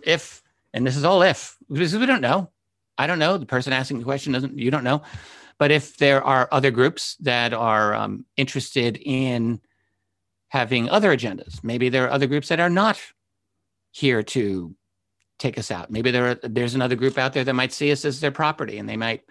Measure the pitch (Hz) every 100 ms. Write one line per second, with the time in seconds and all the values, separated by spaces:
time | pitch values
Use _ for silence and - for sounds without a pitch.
0 | - 165 - - _ _ _ - 131 135
1 | 151 190 185 143 - - _ 143 170 202
2 | 262 247 120 175 180 _ _ _ _ -
3 | 143 175 156 190 135 127 127 131 131 131
4 | 120 139 147 127 135 143 127 147 123 147
5 | - - - - - _ 147 151 - -
6 | 143 135 135 131 123 139 135 117 131 165
7 | - - 139 123 120 117 117 107 107 107
8 | 107 101 - - 135 139 - 139 120 107
9 | 143 131 131 120 113 113 _ _ _ _
10 | _ _ _ _ _ 135 117 127 117 208
11 | 208 143 113 92 - - 113 120 127 131
12 | 127 135 135 147 139 165 175 175 220 202
13 | - _ _ _ _ _ _ _ _ -
14 | 139 120 107 131 104 95 87 92 _ _
15 | _ _ _ _ 131 113 113 92 85 107
16 | 123 123 123 120 123 110 120 127 123 120
17 | 131 131 131 139 127 127 127 - 147 143
18 | 151 135 147 139 156 151 120 104 104 110
19 | 113 113 _